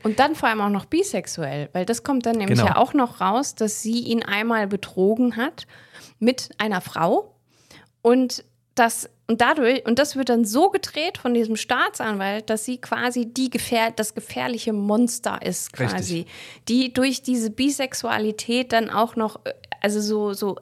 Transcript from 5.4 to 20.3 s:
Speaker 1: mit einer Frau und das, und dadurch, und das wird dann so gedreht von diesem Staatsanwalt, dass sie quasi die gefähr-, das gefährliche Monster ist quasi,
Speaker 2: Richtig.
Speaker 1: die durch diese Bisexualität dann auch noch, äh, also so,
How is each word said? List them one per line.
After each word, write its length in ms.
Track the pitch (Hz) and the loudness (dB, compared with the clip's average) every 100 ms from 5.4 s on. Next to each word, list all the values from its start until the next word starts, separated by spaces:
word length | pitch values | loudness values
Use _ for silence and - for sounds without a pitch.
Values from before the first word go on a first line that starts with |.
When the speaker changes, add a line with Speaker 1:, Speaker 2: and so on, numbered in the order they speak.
| 269 - - - - - - _ | -4 -6 -20 -20 -20 -20 -20 _
Speaker 1:
mit 320 | 226 254 - - | 0 0 -6 -4
einer 200 | 214 185 | -2 -2
Frau 540 | - - 165 302 - _ _ _ _ - _ _ | -4 0 2 2 0 _ _ _ _ -20 _ _
und 420 | 233 254 247 - - _ _ | 4 4 4 -2 -12 _ _
das, 360 | - 233 - - _ - | 2 2 2 -10 _ -4
und 140 | 226 | 2
dadurch, 440 | 240 311 233 262 - | 2 4 2 2 2
und 140 | 240 | 2
das 160 | 294 262 | 2 0
wird 140 | 254 | 0
dann 160 | 233 214 | 2 2
so 240 | 233 381 | 4 2
gedreht 480 | 381 - 302 330 403 | 2 -4 -4 -4 -4
von 160 | 247 | -2
diesem 240 | 240 220 220 | 0 0 -2
Staatsanwalt, 920 | - 247 247 - 220 202 196 208 220 | -2 0 0 -2 -4 -2 -2 -4 -2
dass 140 | 220 | -4
sie 160 | - 254 | -2 -8
quasi 460 | - 233 247 247 233 | -4 -2 0 -2 -4
die 240 | 247 254 | -2 -2
gefähr-, 420 | 240 - 233 226 | -2 0 0 0
das 240 | - - - | 0 -6 -6
gefährliche 560 | - 247 254 226 - | -10 -6 -4 -4 -2
Monster 680 | 214 202 214 240 - 202 202 | -2 2 2 2 0 -4 -4
ist 320 | - 175 - | -6 -6 -8
quasi, 220 | - 123 - - 170 | -4 -2 -2 -4 -6
Speaker 2:
Richtig. 60 | 175 - - - - | -6 -14 -20 -14 0
Speaker 1:
die 240 | 247 262 | 2 2
durch 280 | 254 262 254 | 2 2 0
diese 280 | - 254 220 | -2 -2 -2
Bisexualität 1200 | 214 269 277 262 - 233 214 214 214 - 240 247 | 0 0 0 -4 -4 -2 0 0 -2 -2 0 2
dann 180 | 226 220 | 0 2
auch 280 | 196 233 233 | 0 0 0
noch, 240 | 220 - - | -2 -4 -10
äh, 60 | - - - | -12 -12 -4
also 180 | 202 208 | -2 0
so, 320 | 208 214 208 | 0 0 -2